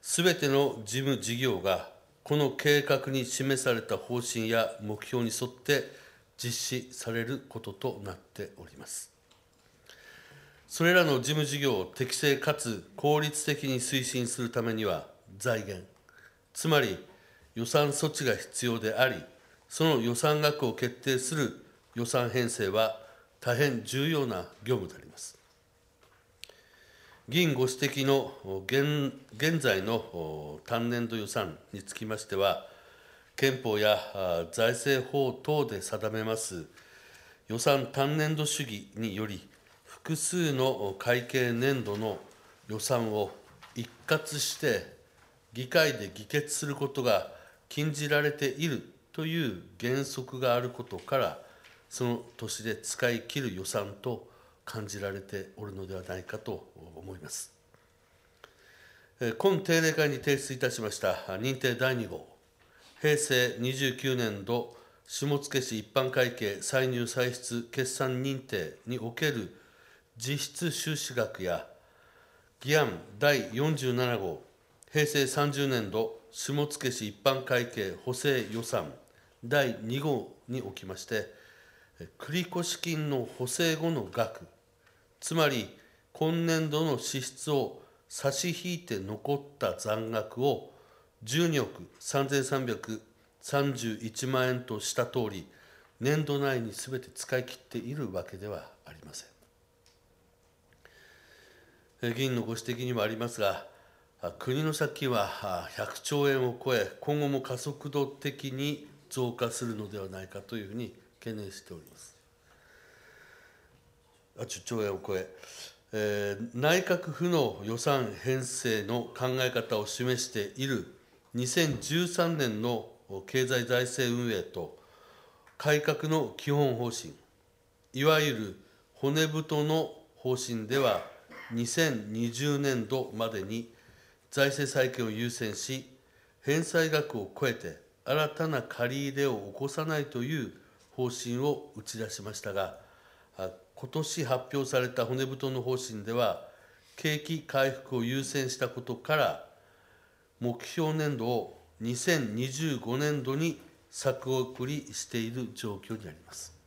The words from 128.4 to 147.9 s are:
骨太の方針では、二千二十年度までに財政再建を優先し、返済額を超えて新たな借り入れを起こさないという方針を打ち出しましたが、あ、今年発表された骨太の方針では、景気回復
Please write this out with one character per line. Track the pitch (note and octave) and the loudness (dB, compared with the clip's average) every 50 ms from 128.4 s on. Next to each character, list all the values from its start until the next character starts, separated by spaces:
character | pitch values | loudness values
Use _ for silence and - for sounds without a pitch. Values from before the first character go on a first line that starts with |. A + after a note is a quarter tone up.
| A2 G2 F#2 - - - _ _ _ _ _ | -4 -6 -8 -12 -18 -20 _ _ _ _ _
骨 | - - C#3 C#3+ D#3 D#3+ | -2 0 2 4 4 4
太 | D#3 D3+ D#3 D#3 D#3 D#3 D3 D3 | 4 2 -2 -2 0 0 2 2
の | D3+ D#3 D#3+ D#3 - - - - _ _ | 4 4 2 2 0 -4 -14 -20 _ _
方 | - - C3 B2+ | -6 -2 -2 0
針 | B2 - - A#2+ A2+ A2 | 0 0 -4 -4 -4 -2
で | G#2+ B2+ | 0 2
は、 | C#3 C3+ A#2+ G2+ F2 - - - - - - - - - - A#2+ | 4 4 4 4 4 0 -6 -16 -20 -20 -20 -18 -18 -14 -6 -4
二 | A#2 A#2+ | -2 -2
千 | A#2 - - E3 D#3 C3+ A2+ G#2 G#2 G#2+ | 0 4 4 4 4 4 0 -4 -4 -2
二 | A2+ A#2 A#2 A2+ | -2 -2 -2 -2
十 | A#2 C#3 D3 C#3+ C#3+ | -2 0 2 2 2
年 | C#3 C#3 C3 A#2+ A2 G#2 | 2 2 2 0 0 0
度 | C3 C3 A#2+ - G#2+ | 0 -2 -2 -2 -2
ま | G#2+ A2+ A2+ | -4 -2 -2
で | A2+ G2+ F#2+ | -2 -4 -4
に | G2 A2 A#2 A#2 - - - - - - - - - _ _ _ _ | -4 -4 -6 -6 -8 -14 -20 -20 -20 -20 -20 -20 -20 _ _ _ _
財 | - C#3+ C#3 C#3 | 4 4 4 4
政 | C#3 - C#3+ C3 | 4 0 -2 0
再 | - C#3+ C3 C3 | 4 4 4 4
建 | B2+ - A#2+ | 2 0 -2
を | A2+ | -2
優 | G#2+ G#2+ A#2 A#2+ | 0 0 -2 -2
先 | A#2 - A#2+ G#2+ G#2 | -2 -2 -4 -4 -4
し、 | - - - C3 C3 C3+ - - - _ _ _ _ _ _ _ _ _ | -4 -4 -6 -6 -6 -8 -12 -20 -20 _ _ _ _ _ _ _ _ _
返 | - C#3+ D#3+ E3 | 2 2 2 2
済 | E3 - E3+ D#3+ D#3+ | 2 4 4 4 6
額 | D#3 D3+ D3 - - | 4 2 2 2 -4
を | A2+ G2+ - - - | -6 -6 -6 -4 0
超 | - C3 | 0 0
え | A2+ | 0
て | - - F2+ D#2 - - _ _ _ _ | 0 -6 -10 -10 -12 -18 _ _ _ _
新 | - C3+ D3+ D#3 D3+ | 0 2 2 2 0
た | D3+ - E3 D#3+ | -2 -2 -2 0
な | D#3 C3 A#2 | 0 -2 -2
借 | - - - A#2+ B2 C3 | -4 -4 -2 -2 0 0
り | C#3 C#3+ C#3 | -2 -4 -4
入 | C3+ | -2
れ | C#3 C#3 | 0 2
を | C3+ A#2+ G#2 G2 G2+ G2+ | 2 2 0 -4 -8 -8
起 | - | -6
こ | C3+ C#3 | -6 -4
さ | - - D#3 | -2 -2 -2
な | D#3+ D#3+ D3+ | 0 0 -2
い | C#3+ | -2
と | C#3+ - B2 A#2+ | -2 -4 -4 -2
い | C3+ D#3+ D3+ A#2+ | 0 0 -2 -2
う | F#2+ - - - - _ _ - _ - | -4 -8 -14 -20 -20 _ _ -20 _ -4
方 | - B2+ B2 | -2 -2 -2
針 | A#2 - - A#2+ A#2+ B2 | -2 -4 -6 -4 -2 0
を | C3 D3 C#3+ - - - - | 2 2 0 0 -4 -14 -16
打 | A2 G2+ | -14 -12
ち | - - A2 | -10 -8 -6
出 | A2+ G#2+ | -6 -6
し | - - G2+ | -6 -10 -10
ま | G2+ G#2+ | -10 -10
し | - | -8
た | - G#2 G2 | -8 -4 0
が、 | G2 F#2+ F2+ - - - - - - - - - - - _ _ - | 0 0 0 -2 -10 -20 -20 -20 -20 -20 -20 -20 -20 -20 _ _ -8
あ、 | F#2+ F#2 - - - _ _ | -8 -8 -8 -12 -20 _ _
今 | - - B2+ | -14 -14 -6
年 | - D#3 D#3 D3+ - F3 D3+ | -4 -4 -4 -4 -2 -4 0
発 | A#2+ B2+ B2+ - - - | 2 2 0 0 -2 -2
表 | C#3 C3+ C3+ | -2 -2 2
さ | - C3 | 2 2
れ | B2 A#2+ | 2 2
た | B2 - A#2+ | 0 0 0
骨 | A2+ B2+ C3 C3 | 0 0 -2 0
太 | C3 C3+ C3 - C3+ | -2 -2 -4 -4 -4
の | C3 C3 | -2 -2
方 | A#2+ B2+ B2+ | -2 -2 -2
針 | B2+ B2+ - A2 G#2+ G2+ | -2 -2 -6 -8 -8 -6
で | G#2+ A2+ | -2 0
は、 | B2 A#2+ G#2 F2 - - - - - - - - _ _ _ - | 2 2 2 2 -2 -6 -16 -20 -20 -20 -20 -20 _ _ _ -18
景 | - - D#3 D3+ D3 | -2 -2 0 0 0
気 | D3 - E3 D#3+ | -2 -4 -6 -6
回 | - - - C3+ C3+ C3+ | -6 -2 2 4 4 4
復 | C3+ C3 - - | 2 -2 -8 -4